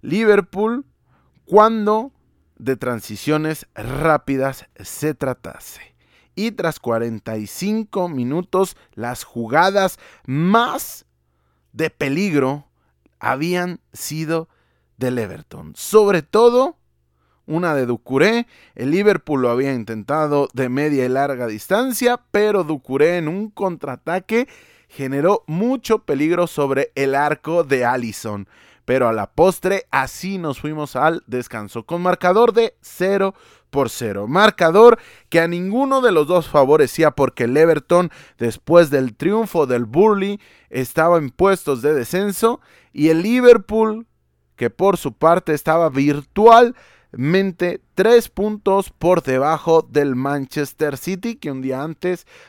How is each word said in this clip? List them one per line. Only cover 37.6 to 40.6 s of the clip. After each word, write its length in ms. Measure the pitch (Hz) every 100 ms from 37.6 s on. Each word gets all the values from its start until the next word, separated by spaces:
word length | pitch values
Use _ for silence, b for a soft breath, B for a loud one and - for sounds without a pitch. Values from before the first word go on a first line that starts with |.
| 165 151 - 175 175 B B B
después 540 | 120 - - 175 156
del 260 | 139 131 107
triunfo 500 | 165 214 220 175 135
del 200 | 123 113
Burnley, 540 | 135 214 202 196 202 b b